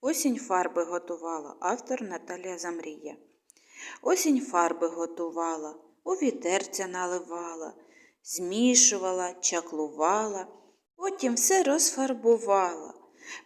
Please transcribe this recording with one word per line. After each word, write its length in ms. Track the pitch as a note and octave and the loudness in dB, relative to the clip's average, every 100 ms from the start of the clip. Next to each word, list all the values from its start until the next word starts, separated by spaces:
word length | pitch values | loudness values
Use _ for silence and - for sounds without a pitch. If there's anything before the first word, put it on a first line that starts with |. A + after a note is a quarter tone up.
Осінь 360 | B3+ - C#4+ A#3 | -2 0 0 0
фарби 480 | - F#3 F3 - | 0 0 2 0
готувала. 720 | E3+ F3 E3+ E3+ E3 E3 C#3+ - | -2 -2 -4 -8 -6 -8 -8 -6
Автор 420 | F3 A#3 - B3+ | -2 -2 -2 -6
Наталія 560 | G#3+ F3 E3 F3+ F#3 F3 | -6 -10 -10 -12 -10 -8
Замрія. 580 | F3 E3+ D#3 D3+ D3+ D3 _ _ _ _ _ - - - | -6 -6 -8 -12 -14 -16 _ _ _ _ _ -18 -16 -6
Осінь 380 | - F#4 D#4+ C4+ | 2 2 4 2
фарби 480 | F#3+ F3 E3+ E3+ E3+ | 4 2 4 2 -2
готувала, 840 | E3 E3 E3 E3+ E3 E3 D#3+ D#3 - - _ | -2 -6 -4 -6 -2 -2 -2 -6 -12 -20 _
у 60 | - | -4
відерця 760 | F#4 C4+ B3+ E3+ F#3+ F#3+ - F#3+ | 0 0 0 0 0 -2 -6 -6
наливала, 880 | F3+ F3+ F3+ E3 E3+ E3+ E3 D#3 - - - _ _ | -4 -2 -4 -4 -10 -8 -10 -12 -14 -20 -20 _ _
змішувала, 1080 | - - F3+ G3+ B3 B3 - G3+ F#3 F#3 F3+ F3+ | -10 -6 -4 2 6 8 6 4 -2 -2 -4 -2
чаклувала, 1040 | - F3 E3 D#3 D3+ D3+ D#3 G#3 A3 G3 F#3 - _ _ _ _ | -2 -2 -4 -4 -6 2 2 4 0 -4 -10 -16 _ _ _ _
потім 380 | F#4+ F#4+ B3+ | -6 -2 -2
все 280 | A#3 - F#4+ | 2 4 4
розфарбувала. 1300 | C4+ D4 - - C4 B3 A3 A3+ A3 G3 F#3 E3 D#3 - - _ - - | 4 4 2 0 -2 0 4 4 6 4 4 -2 -12 -16 -20 _ -18 -18